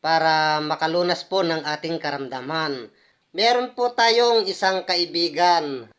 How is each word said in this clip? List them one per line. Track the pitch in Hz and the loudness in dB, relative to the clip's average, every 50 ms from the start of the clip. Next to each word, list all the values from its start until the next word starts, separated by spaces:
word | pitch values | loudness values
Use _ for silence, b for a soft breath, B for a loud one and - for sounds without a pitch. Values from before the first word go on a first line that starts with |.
para | _ 156 160 160 160 160 160 156 156 156 151 151 151 | _ 2 2 2 4 4 2 4 2 2 2 0 0
makalunas | 151 156 151 160 160 165 175 180 175 170 - - - | -2 -4 -2 -2 0 0 0 0 0 -2 -4 -4 -4
po | - 196 185 | -2 0 0
ng | 165 165 160 | 0 -2 -2
ating | 151 147 151 151 - 160 165 160 | -4 -6 -8 -6 -6 -6 -6 -4
karamdaman. | - 151 143 139 139 127 131 131 127 131 156 160 160 151 139 127 117 104 b b b b b b b b _ 165 | -4 -6 -6 -6 -8 -8 -8 -10 -8 -6 -6 -4 -4 -4 -6 -8 -10 -16 b b b b b b b b _ 0
Meron | 208 233 247 247 247 254 254 - | 2 2 2 2 0 -4 -4 -2
po | 240 247 240 | -2 -2 2
tayong | - 226 233 226 233 240 240 233 226 208 185 | 2 4 4 4 4 4 4 4 2 2 0
isang | 190 - - 190 190 185 | -4 0 0 0 0 0
kaibigan | - - 180 175 175 165 147 170 170 170 147 147 175 180 175 170 156 143 139 131 117 107 - | -4 -4 -2 -2 -2 -2 -2 -2 -2 -2 0 2 4 4 4 4 2 -2 -6 -8 -10 -14 -20